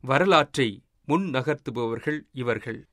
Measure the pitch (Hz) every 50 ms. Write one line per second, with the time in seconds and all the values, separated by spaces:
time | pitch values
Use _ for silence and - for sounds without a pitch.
0 | - 127 131 143 175 196 185 156 147 - _ - 135 113 98 113 _ _ _ _
1 | _ - 143 170 196 185 135 131 127 147 151 139 _ - 117 120 120 113 113 113
2 | - - 151 151 - _ _ 135 123 120 113 110 - 123 113 - 139 _